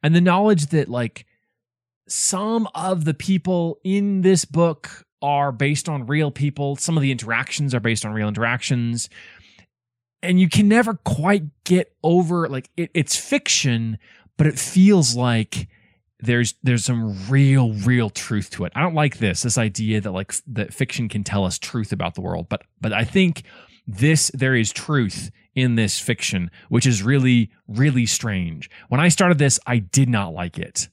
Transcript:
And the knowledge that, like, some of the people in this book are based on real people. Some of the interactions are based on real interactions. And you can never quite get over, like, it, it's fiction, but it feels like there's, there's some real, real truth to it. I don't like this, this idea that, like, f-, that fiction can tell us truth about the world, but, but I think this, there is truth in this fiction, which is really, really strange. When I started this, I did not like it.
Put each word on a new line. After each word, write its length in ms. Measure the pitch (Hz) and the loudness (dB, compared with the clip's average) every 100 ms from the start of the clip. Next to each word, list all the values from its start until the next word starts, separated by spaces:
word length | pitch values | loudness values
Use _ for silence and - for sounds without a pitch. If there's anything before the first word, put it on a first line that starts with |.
And 120 | 151 | 4
the 60 | 170 | 4
knowledge 460 | 175 175 208 190 147 | 4 4 4 2 2
that, 200 | 160 - | 0 0
like, 360 | 120 113 - - _ _ _ _ _ _ _ _ | -2 -4 -8 -20 _ _ _ _ _ _ _ _
some 600 | - - 185 208 233 220 | -4 -2 -2 -2 -2 -2
of 300 | 151 180 180 156 | -4 -2 0 0
the 80 | |
people 640 | 151 - 190 180 180 170 156 | -2 0 0 2 0 0 -4
in 360 | 190 196 202 196 | -2 0 0 2
this 240 | 185 185 | 4 2
book 640 | - 147 170 151 - - _ _ | 0 0 0 0 -12 -20 _ _
are 300 | 143 143 143 | -2 0 0
based 360 | 117 143 147 - | 0 -2 -2 -4
on 180 | 143 117 | -6 -2
real 240 | 147 151 | -2 -2
people. 460 | - 143 139 139 139 | -2 -4 -2 -6 -4
Some 220 | - 160 | -2 0
of 40 | |
the 80 | 139 | 0
interactions 640 | 127 113 117 131 - 143 | -2 -2 -4 -4 -4 -2
are 60 | 123 | 0
based 240 | 110 113 | 0 -2
on 80 | 107 | -4
real 160 | 107 107 | -4 -4
interactions. 800 | 104 117 120 - 123 117 117 - - - - _ _ _ _ _ _ _ _ | -2 -2 -2 -2 -2 -2 -4 -8 -14 -20 -20 _ _ _ _ _ _ _ _
And 160 | 175 185 | 0 4
you 100 | 185 | 4
can 180 | 208 208 | 4 4
never 260 | 226 233 | 4 2
quite 500 | 208 - 143 160 202 151 _ | -2 -4 -2 2 0 0 _
get 300 | - 180 - _ | 0 2 2 _
over, 460 | 156 175 165 175 165 | 2 2 2 0 -2
like, 200 | 135 - - | -6 -8 -8
it, 140 | 170 | -4
it's 220 | 180 151 - | -2 -2 -4
fiction, 840 | - 285 - - 143 117 113 110 _ _ _ _ | -2 -2 0 0 0 -2 -2 -8 _ _ _ _
but 100 | 151 | 0
it 120 | 143 | 0
feels 580 | - 185 190 202 135 120 | -2 4 6 6 4 0
like 520 | 123 117 107 - - _ _ _ _ _ | 0 0 -2 -8 -12 _ _ _ _ _
there's, 340 | 113 120 117 - | -2 0 0 -2
there's 220 | 127 120 | 0 0
some 440 | 101 120 113 98 98 | 0 -2 -4 -6 0
real, 440 | 135 139 135 120 | 4 6 4 2
real 360 | 107 101 123 110 | 0 2 2 0
truth 380 | - - 107 98 | -6 -6 -4 -4
to 140 | - | -8
it. 80 | 90 | -8
I 60 | - | -2
don't 140 | 175 | -2
like 240 | 160 147 - | 0 0 0
this, 240 | 110 90 | -2 -2
this 160 | 123 117 | -2 0
idea 420 | 110 95 107 107 | -2 -2 -2 -2
that, 120 | 101 | -2
like, 180 | 92 98 | -6 -8
f-, 120 | - - | -10 -10
that 260 | 120 107 | -8 -8
fiction 360 | - 131 - 113 | -4 -6 -4 -6
can 160 | 104 | -6
tell 200 | 98 101 | -4 -2
us 140 | 95 - | -2 -4
truth 340 | - 120 104 | -8 -8 -6
about 220 | 98 85 | -4 -6
the 80 | 82 | -6
world, 260 | 90 87 87 | -8 -8 -8
but, 140 | - _ _ | -10 _ _
but 120 | 113 | -4
I 100 | 104 | -2
think 380 | 120 190 185 - - - - _ - | 0 2 0 0 -12 -20 -20 _ -14
this, 440 | 98 143 156 - | 0 2 2 0
there 220 | 135 131 | -2 0
is 180 | 127 110 | 2 0
truth 580 | - - 147 107 - - - _ | -4 -4 0 0 -4 -12 -16 _
in 200 | - 127 | -2 0
this 260 | 117 107 - | 2 0 -2
fiction, 500 | - 117 - 98 87 - _ | -4 -4 -2 -4 -6 -10 _
which 160 | 120 131 | 0 2
is 160 | 113 | 0
really, 480 | 101 139 127 123 113 _ - | 2 2 4 4 2 _ -12
really 380 | 107 143 127 113 | 0 2 2 0
strange. 640 | - 117 98 85 78 - - - | -2 -4 -4 -4 -8 -16 -20 -4
When 120 | 123 | 2
I 80 | 175 | 2
started 300 | - 180 165 | 4 4 4
this, 200 | 143 - - | 2 0 0
I 120 | 123 | -2
did 300 | 95 139 131 | 2 2 2
not 240 | 113 95 | 2 -2
like 260 | 80 87 82 | -6 -8 -8
it. 300 | 87 - - | -10 -8 -10